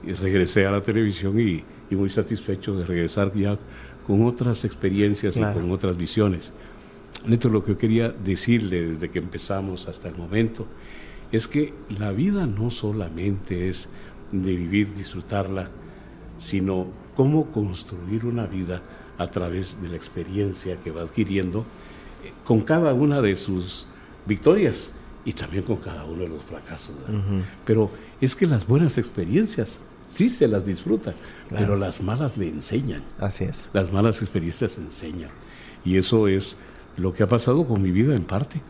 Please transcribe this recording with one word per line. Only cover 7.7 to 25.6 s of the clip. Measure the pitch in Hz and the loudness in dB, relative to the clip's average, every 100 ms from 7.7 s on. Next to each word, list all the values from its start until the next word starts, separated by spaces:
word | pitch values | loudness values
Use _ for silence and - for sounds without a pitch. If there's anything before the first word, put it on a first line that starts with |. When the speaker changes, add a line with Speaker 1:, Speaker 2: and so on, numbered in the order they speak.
Speaker 1:
yo | 92 | 2
quería | 113 113 117 | 4 4 2
decirle | - 95 90 - 120 101 90 82 | -2 -2 0 4 4 4 0 0
desde | 80 85 | -2 -4
que | 90 | -4
empezamos | 85 101 - 98 95 92 - | -6 -8 -4 -4 -4 -6 -10
hasta | 92 90 | -10 -10
el | |
momento | 85 85 101 113 - 110 - - - - - - | -8 -2 2 2 -2 -12 -12 -16 -16 -16 -16 -2
es | 113 - | -2 0
que | 147 151 - - 101 | 0 0 -4 -10 -4
la | 104 | -2
vida | 98 180 196 | 0 0 2
no | 156 101 120 | 0 0 -2
solamente | - 107 104 85 82 98 98 - 90 92 | -2 -4 -2 -4 -2 -2 -2 -4 -2 -2
es | 92 - - - - - | -4 -10 -14 -16 -16 -6
de | 98 92 | -2 0
vivir, | 90 85 101 101 | 0 2 2 2
disfrutarla, | 95 92 92 - 101 95 95 90 - - - - - - - | -2 -8 -10 -2 -2 -2 -4 -6 -12 -16 -18 -20 -18 -18 -10
sino | - 98 95 92 92 - - | -2 0 2 0 -4 -10 -6
cómo | - 135 156 156 | 4 6 6 2
construir | 113 104 90 - 92 90 110 | -2 -2 -4 -10 -10 -4 -4
una | 120 120 98 | -2 -4 -2
vida | 95 87 90 - - - - | -4 -4 -6 -8 -18 -18 -6
a | 87 | -4
través | 95 87 92 92 - | -2 -2 -4 -4 -8
de | 87 | -8
la | 82 | -8
experiencia | - - 85 98 101 90 92 87 | -8 -8 -4 0 0 -2 -6 -6
que | 85 | -8
va | 80 | -8
adquiriendo, | 85 - 98 95 92 101 113 - - - - - | -4 0 2 2 0 -4 -6 -14 -18 -18 -18 -16
eh, | - - | -18 -14
con | - 113 | 2 2
cada | - 156 160 | 4 4 4
una | 127 147 143 | 4 4 4
de | 107 | 4
sus | 92 - 92 92 - - - - - | 2 -2 -2 -4 -10 -14 -20 -20 -14
victorias | - 104 147 202 160 - - - - - | -4 4 6 6 4 0 -8 -14 -18 -8
y | - | -6
también | - 73 92 | -6 -4 -4